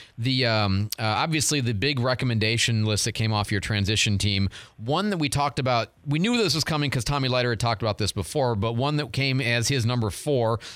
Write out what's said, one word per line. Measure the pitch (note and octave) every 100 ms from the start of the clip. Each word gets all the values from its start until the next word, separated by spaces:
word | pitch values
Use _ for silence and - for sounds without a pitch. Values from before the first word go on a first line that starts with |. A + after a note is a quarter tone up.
| - -
the, | A#2+ B2+ A#2+
um, | A2 G2+ F#2+ G#2 -
uh, |
obviously | A2 G#2+ D#3+ D#3 - D3
the | B2
big | G#2 C#3 C#3
recommendation | B2+ B2+ C3 A2+ A2 A#2 - A2 G#2+
list | G#2 A#2
that |
came | - A2+
off | G#2+ G2+
your | G#2
transition | - G#2+ G2 G#2+ A2 G2
team. | G#2+ G2 G2 - - -
One | A2 D#3+ G#3
that | F3+
we | D3
talked | C#3 C#3+ C3+
about, | C3 A#2+ G#2+ _ D3
we | D3+
knew | G#3 A#3+
this | F#3+
was | D#3+
coming | - D#3 C#3+
'cause | C3
Tommy | - C#3+ C3+
Leiter | B2+ B2
had | A2
talked | A#2 A2
about | A2 G2+
this | G2+
before, | G#2 - D3+ B2+ G#2+
but | A2+
one | A#2 C#3 D3+
that | A#2
came | C3 C3+ C3
as | A#2 A#2+ A2
his | C#3
number | A2+ B2 G#2+
four, | - D3+ C3+ A2+ A2+ -